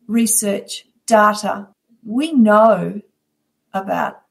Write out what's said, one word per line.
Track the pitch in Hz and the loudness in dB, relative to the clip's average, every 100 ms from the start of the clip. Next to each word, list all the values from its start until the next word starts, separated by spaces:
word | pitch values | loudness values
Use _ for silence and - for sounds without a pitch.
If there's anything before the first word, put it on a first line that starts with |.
| - | -4
research, | 233 226 - 208 196 - - _ _ - | -2 0 -2 -2 -6 -8 -18 _ _ 0
data, | 220 208 208 196 202 202 _ _ _ | 2 2 0 -6 -8 -12 _ _ _
we | 220 233 320 | -8 -6 -2
know | 294 214 208 226 202 170 202 _ _ _ _ _ _ _ | 2 4 6 4 2 -2 -10 _ _ _ _ _ _ _
about | 190 196 120 71 - _ | -12 -6 -6 -6 -8 _